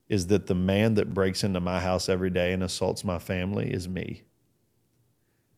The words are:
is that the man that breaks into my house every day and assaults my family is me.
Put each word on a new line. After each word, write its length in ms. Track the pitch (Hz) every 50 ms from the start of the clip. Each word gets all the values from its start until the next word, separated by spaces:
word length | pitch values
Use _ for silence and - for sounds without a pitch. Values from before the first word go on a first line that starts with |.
| _ -
is 200 | 107 98 87 87
that 180 | 104 92 -
the 80 | - 95
man 400 | 90 92 95 98 101 110 113 110
that 180 | 104 92 - 92
breaks 300 | 98 95 95 87 - -
into 160 | 101 92 90
my 220 | 87 90 90 87
house 280 | 87 92 92 90 - -
every 220 | 95 90 95 92
day 220 | 90 90 87 90 92
and 100 | 92 92
assaults 400 | 87 - - 92 92 - - -
my 160 | 98 87 82
family 540 | - - 95 90 90 95 104 107 - - 98
is 160 | 95 87 90
me. 340 | 92 - - - - - - _ _ _ _ _ _ _ _ _ _ _ _ _ _ _ _ _ _ _ _ _ _ _ _ _ _